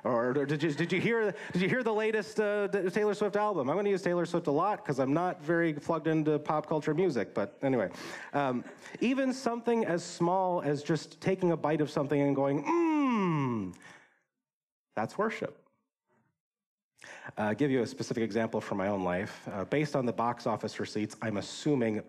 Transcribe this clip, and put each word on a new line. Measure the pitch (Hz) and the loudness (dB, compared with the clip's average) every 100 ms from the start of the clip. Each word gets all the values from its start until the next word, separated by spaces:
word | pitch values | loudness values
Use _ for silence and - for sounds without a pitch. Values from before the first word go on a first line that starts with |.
| 117 | 0
Or, | 120 127 | 2 2
or, | 143 135 | 2 0
"Did | 151 | 0
you, | 165 | 0
did | 143 170 | 0 0
you | 180 | 0
hear, | 180 233 208 - - | 2 2 0 -2 -4
did | 180 | 0
you | 185 | 2
hear | 254 | 2
the | 226 | 2
latest, | 214 220 220 208 - | 2 2 0 -2 0
uh, | 208 208 196 | 0 2 0
D-, | 196 180 | 0 0
Taylor | 214 214 | 2 2
Swift | 196 208 202 | 2 0 2
album?" | 214 175 127 | 2 2 2
I'm | 180 | 2
gonna | 202 | 2
use | 185 | 2
Taylor | 185 175 170 | 2 0 2
Swift | 170 156 | 0 2
a | |
lot | 143 196 190 - | 2 2 0 -2
'cause | 131 | 0
I'm | 131 | 2
not | 156 180 - | 2 0 -2
very | 151 170 170 | 0 2 2
plugged | 147 - 160 156 | 0 -2 0 2
into | 160 151 147 | 2 2 2
pop | 151 156 151 | 0 -2 0
culture | 156 156 | -2 0
music. | 151 190 120 92 | 2 2 0 -2
But | 113 98 - | -2 -4 -2
anyway, | 135 123 90 - - - - | 0 2 0 -4 -12 -12 -6
um, | 143 135 123 - - - - | -2 0 -2 -6 -14 -16 -2
even | 233 269 262 | 0 2 0
something | 247 240 233 240 233 | 0 -2 -2 0 2
as | 180 170 - | 2 -2 -4
small | - 170 190 185 175 | 0 2 4 2 2
as | 143 143 | 0 0
just | - 156 - - | 0 -2 -4 -6
taking | 185 185 180 | -2 2 2
a | 160 | 2
bite | 151 156 | 2 2
of | 143 | 0
something | 160 139 147 | 0 2 2
and | 143 | 4
going, | 135 139 143 | 2 2 0
"Mmm," | 208 339 330 302 269 226 185 156 131 113 92 - - - - _ _ _ _ _ _ _ _ 104 | 0 2 2 2 2 2 2 2 0 -2 -4 -8 -18 -20 -20 _ _ _ _ _ _ _ _ -6
that's | 113 - | -4 -2
worship. | 220 - - - _ _ _ _ _ _ _ _ _ _ _ _ _ _ - - - - | -2 -2 -8 -10 _ _ _ _ _ _ _ _ _ _ _ _ _ _ -20 -18 -12 -4
Uh, | 107 | -2
give | 113 143 | 2 2
you | 127 | 2
a | 113 | 0
specific | - - 120 | -4 -6 -2
example | 110 110 113 107 | 0 0 -2 -2
from | - 101 | -4 -2
my | 98 | 0
own | 98 | 0
life. | 90 90 110 - - | 0 -2 -4 -10 -10
Uh, | 101 92 | -8 -2
based | 143 156 139 | -2 0 -2
on | 120 | -2
the | |
box | 113 117 117 123 | 0 -2 -2 -2
office | 107 107 - | -2 -4 -6
receipts, | 104 107 107 - | -6 -4 -4 -6
I'm | 110 101 | -6 -4
assuming | 92 - 151 143 190 190 | -6 -4 0 2 2 -2